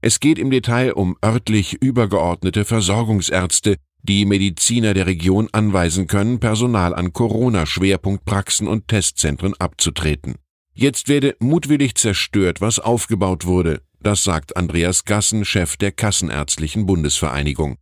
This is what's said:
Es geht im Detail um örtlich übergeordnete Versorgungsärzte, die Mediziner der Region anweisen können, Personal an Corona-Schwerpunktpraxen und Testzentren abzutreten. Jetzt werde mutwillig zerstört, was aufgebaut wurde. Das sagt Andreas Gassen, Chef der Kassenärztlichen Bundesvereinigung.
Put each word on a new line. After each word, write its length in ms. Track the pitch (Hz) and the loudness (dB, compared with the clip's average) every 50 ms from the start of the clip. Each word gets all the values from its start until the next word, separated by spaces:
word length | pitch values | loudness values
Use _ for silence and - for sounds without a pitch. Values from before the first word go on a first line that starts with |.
| - | 0
Es 140 | - - - | 0 0 2
geht 180 | - 147 156 - | 2 2 2 2
im 140 | - 135 131 | 2 0 0
Detail 400 | 127 117 - 120 120 127 127 - | 0 0 0 0 2 2 0 0
um 240 | - 98 90 90 _ | 0 0 -2 -2 _
örtlich 600 | - 107 110 117 - - 107 107 98 - - - - | 0 0 0 0 0 0 0 0 0 0 -4 -2 -2
übergeordnete 800 | 131 123 120 117 104 95 95 80 85 87 85 - 92 87 107 104 | 0 2 2 0 2 2 0 0 0 -2 0 -2 -2 0 0 -2
Versorgungsärzte, 1080 | - 117 113 101 87 98 110 117 110 110 101 85 - - 92 90 87 - - - 110 101 - _ _ _ _ _ | 0 0 0 0 0 0 0 0 0 0 0 0 0 -2 -2 0 0 -2 0 2 0 0 0 _ _ _ _ _
die 200 | - 98 101 104 | 2 4 4 4
Mediziner 720 | 101 101 98 95 98 85 - - - 117 120 113 107 101 | 4 4 2 2 0 0 0 -2 0 2 2 2 2 2
der 140 | 95 90 85 | 2 2 0
Region 400 | 95 85 80 92 92 101 113 - | 0 0 2 2 4 4 2 0
anweisen 560 | - 107 107 104 95 95 87 85 78 92 95 | 0 0 0 2 2 2 2 2 0 0 -2
können, 320 | 80 - 101 101 113 123 113 | 0 0 0 2 0 0 0
Personal 560 | - 117 107 107 120 123 120 107 90 87 - | 0 0 0 0 0 0 2 2 2 0 0
an 180 | - 90 90 80 | -2 -4 -6 -2
Corona-Schwerpunktpraxen 1600 | - 120 113 101 110 120 127 113 95 82 78 - - 92 98 98 90 - 98 98 98 - - - 98 98 - - - 104 85 | -2 -2 0 0 0 0 2 2 0 0 0 -2 0 2 2 2 2 0 -2 -4 -4 -4 -2 -2 -2 -2 -2 -2 -2 -2 -2
und 180 | 87 113 101 | -2 -4 -2
Testzentren 680 | - 110 107 92 - - - - 78 71 65 - 95 95 | 0 0 0 0 -2 -4 -2 -2 -2 -2 -2 -4 -6 -4
abzutreten. 840 | - 90 87 - - - 85 78 - 85 80 73 71 - 69 64 - _ _ _ _ _ _ _ | -4 -6 -6 -4 -2 -4 -4 -2 -2 -2 -2 -4 -4 -6 -12 -12 -12 _ _ _ _ _ _ _
Jetzt 340 | - 117 139 139 - - - | 0 0 0 0 0 -2 0
werde 260 | 143 143 135 139 - _ | 0 2 2 0 0 _
mutwillig 560 | 110 123 151 170 156 131 151 143 139 131 - | -2 0 0 0 2 0 0 2 2 0 0
zerstört, 640 | - - 117 98 - - - - 101 95 90 82 - | 0 0 0 0 -2 -4 -2 0 2 2 2 0 0
was 180 | 98 110 113 - | -2 -2 -2 -2
aufgebaut 680 | - 113 120 117 - - 110 98 92 95 92 80 - | 0 0 0 0 0 -2 -2 0 0 0 0 -2 0
wurde. 340 | 90 90 90 87 82 78 - _ _ _ _ | 0 0 2 2 0 -2 -4 _ _ _ _
Das 220 | - 107 104 - - | -2 0 0 0 0
sagt 340 | 101 87 80 78 - - | 0 -2 -2 -4 -6 -6
Andreas 500 | - 90 80 71 85 82 87 92 - - | -4 -4 -2 0 0 0 2 0 -2 -2
Gassen, 380 | - 104 104 104 - 107 110 101 | 0 -2 0 0 0 -2 -2 -2
Chef 320 | - - 104 92 - - | 0 0 0 0 -2 -2
der 140 | - 101 101 | -2 -4 -4
Kassenärztlichen 960 | - - - 107 98 - - 80 55 71 73 - - - 78 78 - 107 107 | -2 -2 -2 0 0 0 -2 -4 -4 -4 -4 -4 -4 -4 -4 -6 -4 -4 0
Bundesvereinigung. 880 | 92 98 87 78 73 - - - 78 62 71 71 73 69 - 82 73 64 - | 0 0 0 0 -2 -2 -2 -2 -2 -2 -2 -2 -2 -2 -2 -4 -4 -4 -10